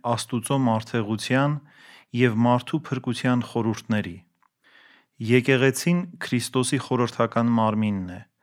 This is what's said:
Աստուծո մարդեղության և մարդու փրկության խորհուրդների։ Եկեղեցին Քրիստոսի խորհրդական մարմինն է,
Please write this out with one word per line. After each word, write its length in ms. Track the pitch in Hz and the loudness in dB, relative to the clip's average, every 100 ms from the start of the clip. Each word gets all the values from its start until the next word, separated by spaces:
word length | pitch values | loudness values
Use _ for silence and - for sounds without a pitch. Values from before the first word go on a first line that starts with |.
Աստուծո 560 | 120 117 - 120 - 139 | -4 -4 -4 -6 -2 0
մարդեղության 1000 | 123 110 110 120 104 107 - 131 143 147 - - - - _ | 2 0 -2 -4 -2 -4 0 0 2 -2 -8 -20 -20 -20 _
և 280 | 120 123 110 | 0 2 4
մարդու 400 | 120 123 - 156 | 4 2 0 -6
փրկության 640 | - 131 127 120 127 123 | -4 -6 -4 -2 0 0
խորհուրդների։ 680 | 117 120 113 107 - 107 101 87 - _ _ _ _ _ - _ _ - | -2 -2 -2 -2 -2 -4 -4 -10 -18 _ _ _ _ _ -20 _ _ -6
Եկեղեցին 800 | 113 123 127 131 135 123 175 175 180 | 2 4 6 4 4 2 2 0 -2
Քրիստոսի 680 | - - 120 - 131 123 135 | -10 -4 -4 -2 -2 0 -2
խորհրդական 720 | - 123 117 - 117 123 117 | 0 0 0 0 0 0 2
մարմինն 560 | 117 110 107 107 98 90 | 2 2 0 0 -2 -6
է, 120 | 95 - _ | -12 -16 _